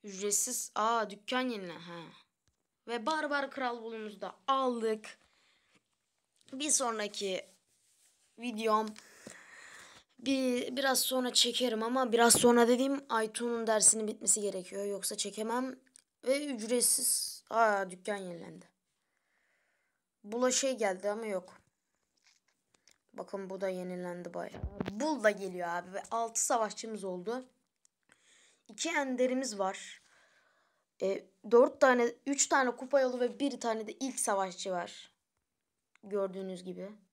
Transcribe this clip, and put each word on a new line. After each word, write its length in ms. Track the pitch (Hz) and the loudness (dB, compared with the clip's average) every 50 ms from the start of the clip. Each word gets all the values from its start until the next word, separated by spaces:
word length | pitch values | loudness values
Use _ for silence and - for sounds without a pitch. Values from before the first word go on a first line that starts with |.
| - | -14
Ücretsiz. 680 | 208 190 185 196 208 202 - - 254 247 - - - _ | -12 -10 -6 -2 0 0 0 0 -2 -4 -6 -8 -6 _
Aa, 360 | - 214 220 233 233 214 196 | 0 0 2 2 0 0 -2
dükkan 380 | 202 208 _ - 254 254 254 254 | -8 -14 _ -4 -2 -2 0 -2
yenile. 300 | 233 202 185 175 160 165 | -4 -6 -8 -10 -12 -12
Ha. 240 | 170 175 170 170 160 156 - - _ _ _ _ _ _ _ _ _ _ _ _ _ - | -14 -14 -14 -14 -14 -16 -20 -20 _ _ _ _ _ _ _ _ _ _ _ _ _ -6
Ve 180 | 233 233 220 | -6 -4 -2
Barbar 440 | 302 320 311 302 294 285 285 269 269 | -2 -2 0 0 0 0 -2 -2 -4
Kral 320 | - 277 262 247 240 240 | -4 -4 -4 -4 -4 -6
bulumuzu 380 | 220 226 226 226 214 214 208 196 | -8 -10 -10 -8 -10 -10 -10 -10
da 180 | 202 185 - _ _ - | -12 -12 -12 _ _ 0
aldık. 720 | 269 269 269 254 247 233 220 220 220 220 214 - - _ _ _ _ _ _ _ _ _ _ _ _ _ _ _ _ _ _ _ _ _ _ _ _ _ _ - | 0 2 2 2 0 0 0 -2 -2 -2 -6 -16 -20 _ _ _ _ _ _ _ _ _ _ _ _ _ _ _ _ _ _ _ _ _ _ _ _ _ _ -14
Bir 180 | - 262 294 302 | -8 -4 0 0
sonraki 880 | 285 - 269 240 226 214 208 208 208 - 202 196 185 180 - - - _ _ _ _ _ _ _ _ _ _ _ _ _ _ _ _ - | 2 2 2 0 -2 -2 -4 -6 -6 -6 -4 -4 -4 -6 -8 -12 -20 _ _ _ _ _ _ _ _ _ _ _ _ _ _ _ _ -8
videom 480 | 233 247 220 208 226 220 214 214 220 214 214 - - - - - - - - - - - - - - - - - - - - - _ _ _ - | -8 -6 -6 -2 0 2 2 2 2 -2 -8 -14 -20 -20 -20 -20 -20 -20 -20 -20 -20 -20 -20 -20 -20 -20 -20 -20 -20 -20 -20 -20 _ _ _ -8
bir, 580 | - 269 277 262 262 254 247 247 - - 254 | -2 0 0 2 2 2 2 0 -2 -2 -2
biraz 240 | 269 277 269 262 254 | 0 0 2 2 2
sonra 320 | - - 262 254 254 247 | 0 0 0 0 0 2
çekerim 500 | 240 - - 247 233 - 247 247 220 220 | 2 4 2 4 2 0 0 0 0 0
ama 300 | 220 233 247 262 262 233 | 0 0 2 2 2 4
biraz 200 | 214 226 233 233 | 6 8 8 10
sonra 360 | 226 262 247 240 240 240 233 226 | 8 8 8 8 8 10 8 8
dediğim 320 | 247 240 262 269 277 277 - - | 6 4 4 2 0 -2 -2 -2
Aytun'un 580 | 233 226 220 214 220 - 240 240 240 233 226 | 0 0 0 -2 -4 -6 -4 -2 -2 -2 0
dersinin 400 | 220 220 214 208 - - 220 220 | 2 2 6 6 6 6 6 0
bitmesi 340 | 208 - - - 208 - 220 | -4 -4 -2 2 2 2 2
gerekiyor. 440 | 208 202 190 190 180 - 190 196 202 | 2 -4 -4 -6 -10 -8 -8 -6 -4
Yoksa 320 | 202 202 190 185 - 208 | -4 -4 -4 -6 -6 -6
çekemem. 600 | 196 - 202 190 208 220 226 233 247 262 262 - - _ _ _ - _ _ _ _ - | -4 -6 -8 -6 -6 -4 -2 -2 -2 -2 -4 -8 -12 _ _ _ -20 _ _ _ _ -2
Ve 200 | 240 269 285 294 | 0 0 0 0
ücretsiz. 1000 | 294 269 220 214 214 247 240 233 - - - 254 - - - - - - - _ _ | -4 -6 -6 -2 0 2 2 4 4 2 2 2 0 0 0 -2 -6 -10 -14 _ _
Aa, 400 | - 226 226 214 208 196 196 185 | 2 4 4 4 4 2 -2 -4
dükkan 260 | 185 185 185 214 208 | -8 -10 -6 -6 -6
yenilendi. 500 | 202 190 180 175 170 196 185 160 180 180 _ _ _ _ _ _ _ _ _ _ _ _ _ _ _ _ _ _ _ _ _ _ _ _ _ _ _ _ _ _ _ - | -6 -6 -10 -10 -12 -14 -16 -16 -18 -20 _ _ _ _ _ _ _ _ _ _ _ _ _ _ _ _ _ _ _ _ _ _ _ _ _ _ _ _ _ _ _ -10
Bula 260 | 208 214 240 254 254 | -6 -2 0 2 2
şey 260 | 254 - - 262 262 | 2 2 0 0 0
geldi 340 | 214 220 196 190 185 190 202 | 0 0 0 0 0 -2 -4
ama 160 | 208 220 226 | -4 -2 -4
yok. 280 | 214 196 185 180 - - - _ _ _ _ _ _ _ _ _ _ _ _ _ _ _ _ _ _ _ _ _ _ _ _ _ _ _ _ _ _ | -4 -4 -4 -6 -8 -20 -20 _ _ _ _ _ _ _ _ _ _ _ _ _ _ _ _ _ _ _ _ _ _ _ _ _ _ _ _ _ _
Bakın 380 | _ 208 185 - - 196 196 180 | _ -14 -12 -10 -10 -10 -8 -10
bu 100 | 190 190 | -8 -6
da 80 | 196 190 | -4 -4
yenilendi 680 | 185 185 180 180 180 180 180 180 175 175 175 175 175 | -4 -6 -8 -8 -8 -8 -8 -8 -10 -10 -12 -10 -8
bayağı. 280 | 175 165 - - - - - - - - - | -8 -10 -10 -10 -12 -12 -12 -8 -8 -8 -8
Bul 320 | 196 214 269 311 311 247 | -6 -4 -4 -4 -2 2
da 80 | 208 214 | 2 2
geliyor 380 | 202 185 196 185 180 180 175 170 | 2 2 -8 -8 -6 -6 -6 -4
abi 240 | 170 175 180 185 | -6 -6 -8 -8
ve 100 | 190 196 - - | -12 -12 -10 -6
altı 340 | 220 233 233 226 226 - - | -4 -4 -4 -4 -2 -2 0
savaşçımız 600 | - 277 233 220 208 208 - - 226 220 202 185 | 2 2 0 0 -2 -4 -10 -10 -10 -10 -8 -8
oldu. 400 | 190 180 180 180 208 233 262 254 _ _ _ _ _ _ _ _ _ _ _ _ _ - _ _ _ _ _ _ _ _ _ _ - | -8 -8 -6 -6 -6 -6 -6 -8 _ _ _ _ _ _ _ _ _ _ _ _ _ -20 _ _ _ _ _ _ _ _ _ _ -20
İki 200 | 214 - - 330 | -10 -6 -6 -2
enderimiz 680 | 339 302 277 269 254 247 254 254 254 254 269 247 214 196 | 0 0 0 -2 0 2 2 2 2 -2 -2 -4 -2 -2
var. 440 | 196 190 196 - - - - - _ _ _ _ _ _ _ _ _ _ _ _ _ _ _ _ _ _ _ _ | -2 -2 -2 -4 -12 -16 -18 -20 _ _ _ _ _ _ _ _ _ _ _ _ _ _ _ _ _ _ _ _
E, 220 | - 190 196 - - - _ _ - 208 | -2 -2 -2 -2 -6 -14 _ _ 0 6
dört 300 | 226 233 262 302 285 - | 8 8 8 8 6 6
tane, 340 | 294 262 247 247 240 240 240 _ _ | 6 6 8 6 4 2 0 _ _
üç 200 | 277 277 277 - | -4 0 0 2
tane 240 | - 330 277 262 247 | 4 4 4 4 4
kupa 300 | 240 - 269 254 285 277 | 0 -4 -4 2 4 4
yolu 200 | 262 254 254 247 | 4 4 2 0
ve 200 | 247 240 208 - | -2 -2 0 -2
bir 200 | 277 277 240 240 | -2 -2 -2 -2
tane 260 | - 233 220 220 220 | -2 -2 -2 -2 -4
de 60 | 208 | -8
ilk 280 | - - 269 262 233 - | -8 -6 -6 -6 -4 -2
savaşçı 500 | - 240 208 196 190 185 180 - - 196 | 0 0 2 0 0 -2 -4 -8 -6 -4
var. 420 | 185 175 175 208 - - - - _ _ _ _ _ _ _ _ _ _ _ _ _ _ _ _ _ - | -4 -4 -4 -6 -10 -16 -20 -20 _ _ _ _ _ _ _ _ _ _ _ _ _ _ _ _ _ -20
Gördüğünüz 600 | - 202 196 202 196 190 180 196 190 190 185 175 180 | -12 -6 -2 -2 -2 -2 -4 -6 -8 -8 -8 -8 -10
gibi. 260 | 185 175 180 185 202 214 208 _ _ | -12 -10 -10 -12 -12 -14 -18 _ _